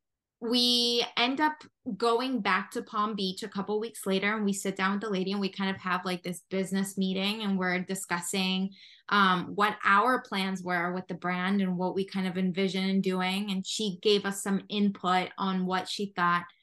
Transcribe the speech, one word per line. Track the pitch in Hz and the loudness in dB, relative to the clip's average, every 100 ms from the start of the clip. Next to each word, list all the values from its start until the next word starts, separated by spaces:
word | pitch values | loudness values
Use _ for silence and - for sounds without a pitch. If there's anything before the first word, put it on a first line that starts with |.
| _ _ _ - | _ _ _ -8
we | 233 247 240 240 240 240 - - | 0 2 4 4 2 2 0 0
end | 247 269 | 0 2
up | 302 302 - _ - 190 | 0 -2 -14 _ -10 -2
going | 233 233 262 247 | 2 2 0 0
back | 196 190 196 | 2 0 0
to | 247 | -8
Palm | 208 214 214 | -6 -2 -2
Beach | 202 190 185 | -2 -4 -4
a | 208 | -6
couple | 196 190 214 | -6 -4 -4
weeks | 233 - | -4 -6
later, | 190 190 202 220 | 0 0 2 0
and | |
we | 202 | 0
sit | 202 196 190 | 0 -2 0
down | 190 | 0
with | 202 | 0
the | 220 | -2
lady, | 185 180 | -2 -2
and | 202 | -2
we | 190 | -4
kind | - 190 | -2 -4
of | 190 | -4
have, | 185 180 | -2 -2
like, | 185 180 | -2 -4
this | 180 180 - | -6 -10 -6
business | 190 185 190 196 - | -4 -2 -2 -2 -2
meeting, | 190 190 196 220 | -2 0 -2 -2
and | 208 190 | -2 0
we're | 180 180 | 0 -2
discussing, | 185 190 - 175 - 196 185 190 190 - - - - | -2 -6 -4 -6 -4 -2 0 0 -4 -8 -20 -14 0
um, | 202 190 180 - | 4 4 2 0
what | 180 208 208 202 | 0 0 2 4
our | 202 240 254 | 6 6 2
plans | - 196 190 190 | 0 -2 -2 -2
were | 180 175 175 | -2 0 0
with | 185 185 | -2 -6
the | |
brand | 175 175 180 185 202 | -4 -2 0 2 2
and | 185 180 | 2 2
what | 185 | 0
we | 185 | 0
kind | 190 190 185 | -2 -2 -2
of | 180 | 0
envisioned | 185 180 196 190 190 190 | 0 2 0 2 2 2
doing. | 190 185 185 190 208 | 2 2 0 0 -2
And | 190 - | -4 -4
she | - 214 180 | -2 -2 0
gave | 220 202 196 | 4 4 2
us | 196 | -2
some | 202 190 - | 0 0 0
input | 208 202 202 180 185 180 - | 0 0 2 2 2 0 -2
on | 190 190 | -2 0
what | 185 185 185 | 0 -2 -4
she | - 202 | -6 -6
thought | - 175 175 175 _ | 0 2 2 -2 _